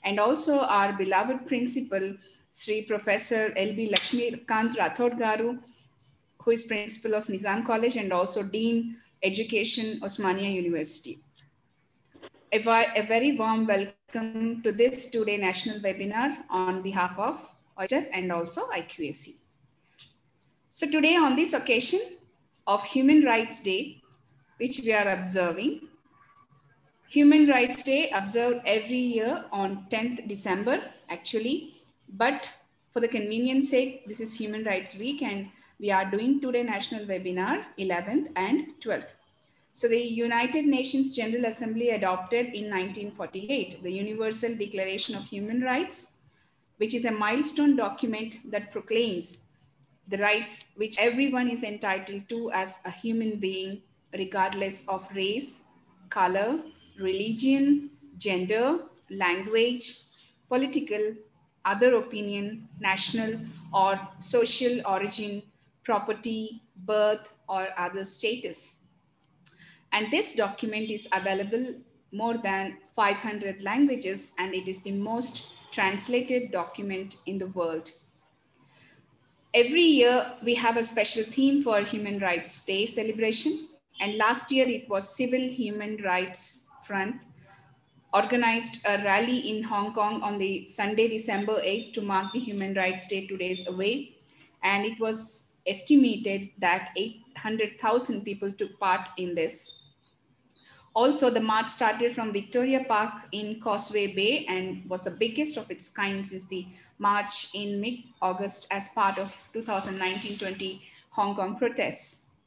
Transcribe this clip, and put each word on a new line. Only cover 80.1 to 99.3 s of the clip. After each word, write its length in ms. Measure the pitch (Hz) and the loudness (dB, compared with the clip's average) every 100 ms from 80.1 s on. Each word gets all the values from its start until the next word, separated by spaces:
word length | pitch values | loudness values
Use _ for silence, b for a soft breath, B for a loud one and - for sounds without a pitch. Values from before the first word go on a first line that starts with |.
| 247 - - | 6 0 -4
we 100 | 220 | -2
have 240 | 240 240 233 | 2 2 2
a 60 | |
special 400 | 226 233 208 233 | 0 0 0 0
theme 400 | 220 - 269 277 | -2 4 4 4
for 180 | 262 208 | 4 2
Human 380 | 202 220 208 202 | 2 -4 -4 -2
Rights 440 | 190 175 - - | 0 0 -4 -8
Day 220 | - 190 226 | -4 -2 -2
celebration. 840 | - 220 220 220 220 311 302 - - _ - | -2 -4 0 0 2 0 -2 -8 -20 _ -6
And 160 | 202 214 | -4 2
last 360 | 220 254 - | 2 2 2
year, 160 | 262 254 | 2 2
it 200 | 220 - | 0 -2
was 280 | 196 196 - | -4 -2 -2
Civil 320 | 247 254 254 | 0 0 -2
Human 480 | 254 214 208 208 214 | -4 -6 -4 -6 -4
Rights 640 | 196 180 185 185 - - - - - | 0 0 0 -6 -8 -10 -14 -20 -6
Front, 300 | 196 196 - - - b b b _ _ _ _ | -4 -4 -6 -14 -20 b b b _ _ _ _
organized 640 | 196 202 247 233 226 226 - 208 | 2 4 2 2 2 -4 -4 0
a 180 | 202 | 0
rally 460 | 202 196 240 254 208 | 4 4 4 0 -2
in 140 | 214 | -4
Hong 280 | 226 208 208 220 | -2 -2 -2 0
Kong 260 | 208 214 | 0 0
on 160 | 208 202 | -4 -2
the 300 | 190 190 - | -2 -4 -6
Sunday, 400 | - 202 214 226 | -4 0 4 2
December 520 | 220 226 196 208 214 | 2 -2 -2 0 0
eighth, 300 | 180 214 226 | 0 -2 -4
to 80 | 233 | -6
mark 280 | 202 190 196 | -2 -2 0
the 80 | - | -6
Human 360 | 233 202 196 190 | -4 -4 -2 0
Rights 320 | 185 185 - | 0 -2 -6
Day 180 | 190 190 | -6 -6
two 120 | 190 | -6
days 300 | 180 185 180 | -4 -4 -6
away. 500 | 180 196 269 - - _ b b b | -2 -2 -2 -8 -18 _ b b b
And 240 | 185 202 214 | 0 0 0
it 140 | 220 | -2
was 480 | 220 220 - - - _ - | -2 -2 -8 -16 -20 _ -6
estimated 840 | 196 - 294 240 208 196 196 196 - | -4 6 8 8 2 -2 -4 -6 -2
that 320 | 185 185 190 180 | 2 2 -2 -6
eight 280 | 220 - - - | -6 -8 -20 -10
hundred 440 | 220 220 214 - | -6 -2 -4 0
thousand 440 | 226 233 262 208 202 | 2 2 2 -4 -6
people 260 | 202 202 | -6 -6
took 280 | 196 196 - | -4 -8 -2
part 220 | 196 190 190 - | 0 0 -2 -8
in 160 | 180 | -4